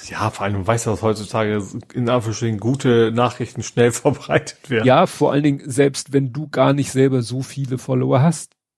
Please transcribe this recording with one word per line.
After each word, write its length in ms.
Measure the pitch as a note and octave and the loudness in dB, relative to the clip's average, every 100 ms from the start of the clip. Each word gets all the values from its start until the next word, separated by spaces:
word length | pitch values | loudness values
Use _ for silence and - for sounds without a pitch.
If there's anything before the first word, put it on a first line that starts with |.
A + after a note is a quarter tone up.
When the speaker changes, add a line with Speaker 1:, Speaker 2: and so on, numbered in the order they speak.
| - | -12
Speaker 1:
Ja, 220 | - G#2+ | -4 -4
vor 160 | - G2+ | -2 -4
allem, 80 | |
du 120 | G2+ F#2 | -2 0
weißt 200 | A#2 A#2 | -2 0
ja, 60 | |
dass 100 | F#2+ | -2
heutzutage 600 | A2 G#2 G2+ A2+ G#2+ G#2 G2 A#2+ - | 0 -2 -4 -2 -2 -2 -4 -12 -10
in 160 | C3 A#2+ | -4 0
Anführungsstrichen 500 | B2 A2 G#2 A#2 G#2+ | 0 -2 -4 -4 -2
gute 540 | A2 C#3 C3 A#2 A2+ | -2 0 2 4 4
Nachrichten 480 | A2+ A#2+ - A#2 - | 2 0 -2 -10 -8
schnell 300 | A2 - A#2+ | -6 2 2
<laughs> 0 | |
verbreitet 800 | A#2+ D3+ B2+ - D3 - - - | 2 0 0 0 -2 -2 -16 -4
werden. 160 | A#2 B2 | 0 4
Speaker 2:
Ja, 200 | C3+ F#3 | 4 4
vor 240 | - D3 | 2 0
allen 120 | C#3+ | 2
Dingen, 260 | D3 C#3 D3 | 0 0 -4
selbst 420 | B2 C#3 C3 - | 2 2 2 -2
wenn 200 | C#3 C3+ | 0 0
du 160 | B2+ D3 | -6 -6
gar 240 | C3 C3+ | 2 2
nicht 180 | C#3 C3 | 2 0
selber 320 | C3 C3+ C3 | 2 2 2
so 200 | A2 B2+ | -2 -6
viele 340 | C3+ - C3+ B2+ | -8 -8 -6 -6
Follower 440 | - B2+ C3 C3+ | -2 -2 2 4
hast, 340 | D#3+ D#3+ - _ _ | 4 2 -8 _ _